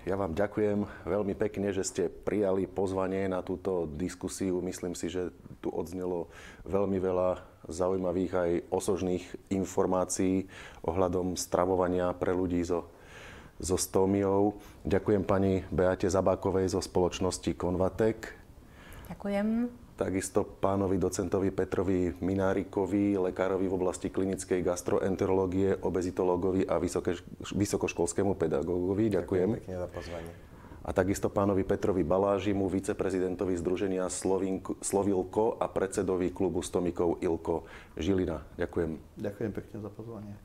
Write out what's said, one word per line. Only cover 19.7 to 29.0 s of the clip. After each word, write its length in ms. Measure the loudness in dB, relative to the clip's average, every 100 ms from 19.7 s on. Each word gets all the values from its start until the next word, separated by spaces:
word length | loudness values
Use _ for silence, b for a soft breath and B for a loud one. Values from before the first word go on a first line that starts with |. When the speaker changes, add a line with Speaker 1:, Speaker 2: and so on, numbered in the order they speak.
| -6 -20
Speaker 1:
Takisto 560 | -4 0 0 2 0 0
pánovi 480 | 0 2 4 2 2
docentovi 560 | 2 0 0 2 2
Petrovi 560 | 0 0 0 2 2 2 0
Minárikovi, 960 | 0 2 2 2 0 -2 2 2 4 2
lekárovi 480 | 0 0 0 2 0
v 80 | 2
oblasti 320 | 0 0 -4
klinickej 560 | 0 0 -2 0 0
gastroenterológie, 1120 | 2 0 0 0 0 0 2 2 2 2 2 2
obezitológovi 880 | 0 0 0 2 2 2 2 2
a 160 | 2 2
vysoké-, 400 | 0 0 -2 -4 -8 -14
vysokoškolskému 880 | -6 -2 0 0 -2 0 -2 0 0
pedagógovi. 800 | 0 0 0 0 0 0 2